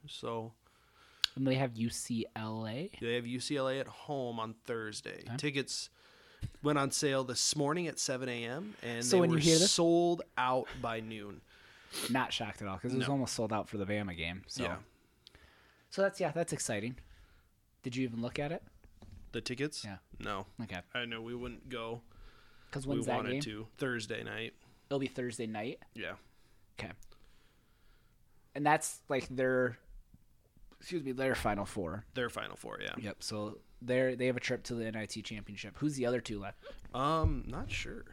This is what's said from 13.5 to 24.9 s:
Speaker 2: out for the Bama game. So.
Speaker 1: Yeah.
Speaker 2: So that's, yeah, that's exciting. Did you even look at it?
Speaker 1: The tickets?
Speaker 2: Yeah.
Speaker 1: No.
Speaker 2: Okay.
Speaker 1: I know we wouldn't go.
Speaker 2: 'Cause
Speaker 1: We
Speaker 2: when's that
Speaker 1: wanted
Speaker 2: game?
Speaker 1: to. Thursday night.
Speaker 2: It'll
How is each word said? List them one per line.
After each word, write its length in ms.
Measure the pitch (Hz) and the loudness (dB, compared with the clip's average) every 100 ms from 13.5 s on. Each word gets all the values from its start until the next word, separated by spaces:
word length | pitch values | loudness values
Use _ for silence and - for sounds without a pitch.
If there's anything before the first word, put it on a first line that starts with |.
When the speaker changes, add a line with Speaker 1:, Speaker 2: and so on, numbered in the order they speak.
Speaker 2:
out 160 | 107 92 | 0 -2
for 80 | 107 | -4
the 80 | 98 | 0
Bama 300 | 104 98 85 | 0 0 -2
game. 280 | 82 92 - | -2 -4 -8
So. 160 | - | -4
Speaker 1:
Yeah. 120 | 85 85 - _ _ _ - - - - - _ _ | -2 -4 -10 _ _ _ -20 -20 -20 -20 -20 _ _
Speaker 2:
So 100 | - | 2
that's, 160 | 196 - | 2 2
yeah, 140 | 170 | 0
that's 200 | 160 170 | 0 -2
exciting. 440 | 143 - 107 113 131 - - - - _ _ _ _ | -2 0 0 -2 -6 -14 -20 -20 -20 _ _ _ _
Did 120 | 131 | -6
you 80 | 123 | -2
even 160 | 127 113 | -2 0
look 160 | 117 - | -4 -2
at 120 | 143 | -4
it? 120 | 175 - - - - - - - | -6 -10 -20 -20 -20 -18 -16 -8
Speaker 1:
The 80 | 117 | -8
tickets? 420 | - 123 147 - | -4 -2 -2 -4
Speaker 2:
Yeah. 140 | 107 95 _ - | -8 -10 _ -8
Speaker 1:
No. 280 | 107 98 95 - | -4 -4 -6 -10
Speaker 2:
Okay. 180 | 113 90 - | -8 -8 -6
Speaker 1:
I 100 | 123 | -4
know 160 | 117 113 | -4 -6
we 120 | 113 | -6
wouldn't 340 | 123 123 117 131 | -6 -8 -10 -10
go. 320 | 123 113 117 - - - - - - - | -8 -6 -8 -12 -20 -20 -20 -20 -20 -10
Speaker 2:
'Cause 160 | 143 135 | -6 -2
Speaker 1:
We 80 | 139 | 0
Speaker 2:
when's 100 | - | 2
that 100 | 120 | 0
Speaker 1:
wanted 160 | 110 | 0
Speaker 2:
game? 80 | 131 | -2
Speaker 1:
to. 260 | 143 107 110 - | -4 -8 -10 -4
Thursday 460 | 135 120 107 113 | -2 -2 -2 -6
night. 300 | 113 107 117 - - - | -4 -6 -6 -10 -20 -20
Speaker 2:
It'll 100 | - | -4